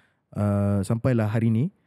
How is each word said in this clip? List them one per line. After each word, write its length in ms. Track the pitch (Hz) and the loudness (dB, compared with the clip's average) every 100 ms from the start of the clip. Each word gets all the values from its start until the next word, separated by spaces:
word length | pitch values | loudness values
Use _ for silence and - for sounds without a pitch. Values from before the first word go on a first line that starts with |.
| _ _ _ | _ _ _
uh, 480 | - 104 101 101 101 | -4 0 0 0 0
sampailah 460 | 92 113 135 120 104 | 0 -2 0 0 0
hari 220 | 113 113 | 0 0
ni. 160 | 110 170 - | 0 -2 -6